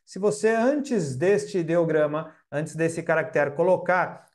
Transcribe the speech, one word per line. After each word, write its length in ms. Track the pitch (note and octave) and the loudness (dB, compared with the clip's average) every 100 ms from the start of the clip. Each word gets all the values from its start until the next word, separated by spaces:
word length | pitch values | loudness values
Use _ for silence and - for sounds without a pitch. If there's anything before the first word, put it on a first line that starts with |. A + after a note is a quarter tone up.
| _ | _
se 140 | F#3+ | -4
você, 300 | G3+ G#3 A3 | -2 0 2
antes 640 | A3+ A#3+ D4 - A#3 D3 B2+ | 2 2 0 0 -2 -2 0
deste 440 | F3 G#3 G#3 F#3+ | 2 2 0 -2
ideograma, 760 | D#3+ E3+ D#3+ D#3 D3+ D3+ D#3+ - _ | 0 2 2 2 0 -2 -8 -16 _
antes 240 | C#3+ D#3 D3+ | -6 -6 -2
desse 260 | E3 E3 | -2 -2
caractere, 500 | E3 D#3+ D#3+ D3+ C#3+ | 0 0 0 0 0
colocar 760 | C#3+ F3 F3+ F3+ F3+ D#3+ - - | 2 2 2 2 0 0 -6 -20